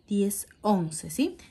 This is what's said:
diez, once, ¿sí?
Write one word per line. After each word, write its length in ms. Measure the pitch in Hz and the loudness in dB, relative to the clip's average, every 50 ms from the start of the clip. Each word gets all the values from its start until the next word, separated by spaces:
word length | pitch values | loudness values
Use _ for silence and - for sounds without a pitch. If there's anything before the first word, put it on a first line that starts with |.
| _ - | _ -2
diez, 400 | 208 202 202 202 202 - - - - _ | 0 2 2 2 0 -4 -8 -12 -16 _
once, 500 | - 208 208 185 170 160 156 - - 165 | 0 2 2 4 2 0 -4 -8 -10 -8
¿sí? 260 | 156 - 277 359 - - - - | -2 0 0 0 -2 -6 -16 -20